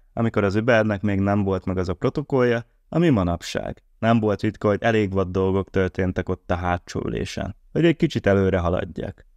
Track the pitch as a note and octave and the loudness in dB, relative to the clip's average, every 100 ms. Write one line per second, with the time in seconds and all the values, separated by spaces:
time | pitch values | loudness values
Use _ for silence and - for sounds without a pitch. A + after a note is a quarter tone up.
0 | _ - A2+ G#2+ G2+ G#2 A#2 A2+ A2 G2+ | _ -2 0 2 2 2 4 4 2 0
1 | G#2 G2 G2 G2+ G2 F#2 G2 F#2 F2+ F2+ | 0 0 2 0 0 -2 -2 -4 -4 -2
2 | B2+ D3+ C#3+ C3+ B2 A#2 - _ _ D#3+ | -4 -4 -2 0 2 0 -6 _ _ 0
3 | E3+ A#2 F2 E2+ - - - - _ _ | 2 2 2 -2 -6 -8 -8 -10 _ _
4 | A2+ A#2 G#2+ G2 A2 - G#2+ G2+ A#2 A2 | 2 2 2 0 -2 -2 0 0 2 2
5 | G2+ F#2+ F2+ F#2+ F#2+ F#2+ F#2 G2 F#2 - | 2 0 -2 0 0 0 0 -2 -2 0
6 | F#2 F#2 F#2 F#2 - F2 F2 F2+ - - | -2 -2 -4 -6 -4 -4 -2 -4 -6 -8
7 | - A2+ G#2 - - - _ D3 E3 D#3 | -6 -4 -6 -8 -10 -12 _ 0 2 2
8 | D3+ A2+ G2 G2 F#2+ F2+ E2+ F2 - - | 0 0 2 4 4 2 0 -2 -4 -8
9 | - - - | -12 -12 -20